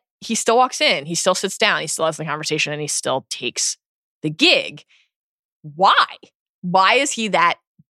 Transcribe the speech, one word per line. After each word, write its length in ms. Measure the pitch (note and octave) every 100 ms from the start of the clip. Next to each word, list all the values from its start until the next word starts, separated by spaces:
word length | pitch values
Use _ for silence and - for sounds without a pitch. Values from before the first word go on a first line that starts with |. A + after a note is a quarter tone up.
| _ _
he 140 | - A3+
still 200 | - A#3
walks 240 | B3+ -
in, 260 | D4+ E3+ D3
he 100 | E3+
still 200 | F3+ F#3
sits 220 | F#3+ -
down, 240 | G#3+ D#3+
he 60 | D#3
still 180 | - D#3+
has 100 | D#3+
the 80 |
conversation, 480 | D#3+ D3+ D#3 D#3 -
and 100 | D3+
he 60 | D3+
still 380 | - C3 C3 -
takes 480 | - B2 - - - _ _ _ _
the 80 | D3+
gig. 560 | D3+ E4+ A#3 D2+ D3 - _ _ _ _ _ _ _
Why? 440 | D3+ D3 G3 A#4 - - - _ _ _
Why 320 | F3+ F#3 F#3+ B3
is 160 | C#4
he 160 | - G#3+
that 260 | F3 E3+ - _ _ _